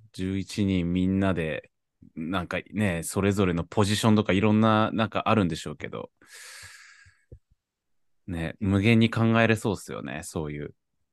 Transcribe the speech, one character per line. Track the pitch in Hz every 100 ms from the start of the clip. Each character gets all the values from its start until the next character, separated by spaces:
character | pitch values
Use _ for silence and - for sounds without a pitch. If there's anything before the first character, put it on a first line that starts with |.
| -
十 | - 95 95
一 | 92 -
人 | 98 92 87
み | 90 92
ん | 95
な | 95
で、 | 87 80 71 - _ _ _ -
な | - 80 92
ん | 85
か | 90 -
ね、 | 101 104 85
そ | 80 101
れ | 98
ぞ | 98 92
れ |
の | 85
ポ | 82 -
ジ | 101 104
シ | 113
ョ |
ン |
と | 107
か | 104
い | 95
ろ | 107
ん | 107
な、 | 110 107 110
な | 98 110
ん |
か | 98 -
あ |
る | 110
ん | 90
で | 80
し | -
ょ |
う | 73
け | -
ど。 | 55 - _ _ - - - - - - - - _ _ - _ _ _ _ _ _ _ _ -
ね、 | 85 82 -
無 | 98 98
限 | 104 113
に | 113
考 | 113 113 113
え | 113
れ | 110
そ | 117
う |
っ | 90
す | -
よ | 57
ね。 | 69 71
そ | 87 90
う | 76
い | 73
う、 | 73 - _ _ _